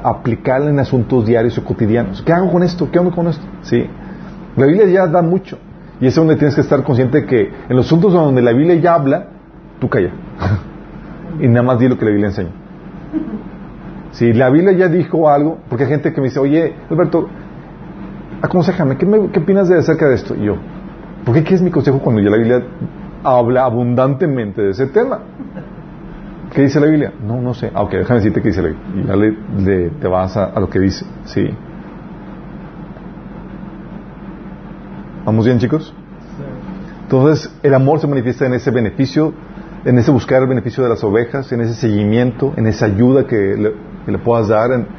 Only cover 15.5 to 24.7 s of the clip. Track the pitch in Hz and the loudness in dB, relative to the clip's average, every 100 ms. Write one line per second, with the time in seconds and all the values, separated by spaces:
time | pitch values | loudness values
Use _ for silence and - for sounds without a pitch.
15.5 | 165 - 117 131 147 151 151 135 131 139 | -2 -6 -2 0 0 0 0 -2 0 2
16.5 | 151 165 - - 160 175 170 392 - - | 2 0 -4 -4 0 2 0 -2 -8 -16
17.5 | - - - - - - - - - 156 | -18 -18 -18 -18 -16 -14 -14 -14 -6 -2
18.5 | 180 165 180 143 135 185 214 185 - 156 | 0 2 2 0 2 2 4 2 0 2
19.5 | 196 185 175 151 160 156 123 - - 104 | 4 4 4 4 2 4 2 0 -4 -2
20.5 | 95 - - - - - - - 120 151 | -2 -6 -16 -16 -16 -16 -8 0 2 4
21.5 | 185 180 170 135 135 - 110 101 107 113 | 2 2 2 2 2 2 2 4 4 4
22.5 | 123 - - - - - - - 127 120 | 2 0 -8 -12 -12 -16 -6 2 2 4
23.5 | 127 131 113 120 123 131 135 180 135 104 | 2 2 0 0 2 2 2 0 0 -4
24.5 | 95 101 | -2 0